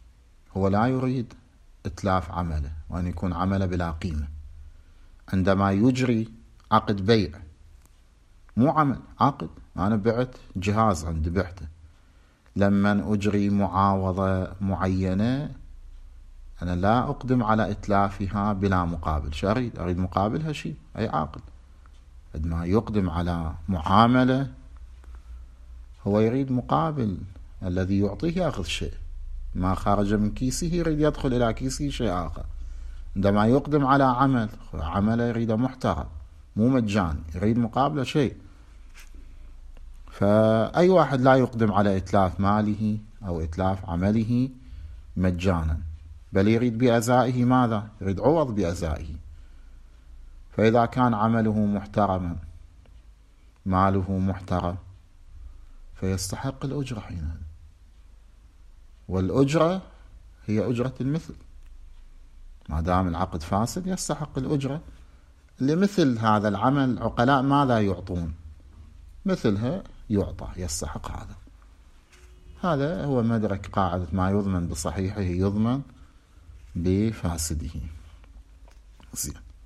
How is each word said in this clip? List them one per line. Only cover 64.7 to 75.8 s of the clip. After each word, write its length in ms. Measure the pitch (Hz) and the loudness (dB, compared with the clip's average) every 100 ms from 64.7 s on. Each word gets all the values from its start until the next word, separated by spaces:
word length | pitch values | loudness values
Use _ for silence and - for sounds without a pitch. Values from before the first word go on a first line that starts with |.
| 147 - - - - - - - - | -6 -10 -20 -20 -20 -20 -20 -18 -4
لمثل 580 | 131 160 196 - 151 120 | 0 2 2 4 2 4
هذا 300 | 110 107 104 | 4 4 4
العمل. 500 | 101 117 143 135 107 | 2 2 2 2 0
عقلاء 400 | 113 - 120 139 | -2 2 4 4
ماذا 380 | 135 139 135 117 | 4 2 4 2
يعطون؟ 540 | 101 90 95 87 82 78 - - - - - - - - 190 | 2 -2 -4 -6 -6 -8 -14 -20 -20 -20 -20 -20 -20 -8 -4
مثلها 560 | 185 120 101 117 185 - - - | 0 0 0 -2 -4 -8 -14 -2
يعطى، 380 | 104 78 - - 85 | -2 -2 -6 -12 -8
يستحق 540 | 90 - 76 - - | -8 -6 -8 -10 -10
هذا. 260 | - - - - - - - - - _ - - - - - | -10 -12 -16 -20 -20 -20 -20 -20 -20 _ -20 -20 -20 -20 -6
هذا 420 | 185 147 143 185 | -2 0 0 -2
هو 180 | 143 131 | 0 0
مدرك 440 | 113 117 104 95 - | 2 2 0 -2 -4
قاعدة 400 | - 95 90 87 | 0 0 0 -2
ما 180 | 95 92 | 0 2
يضمن 380 | 101 98 90 85 | 2 0 0 -2
بصحيحه 520 | 80 90 87 92 95 | -4 -4 -2 -4 -2
يضمن 640 | 92 87 95 101 110 131 | -2 0 0 2 0 0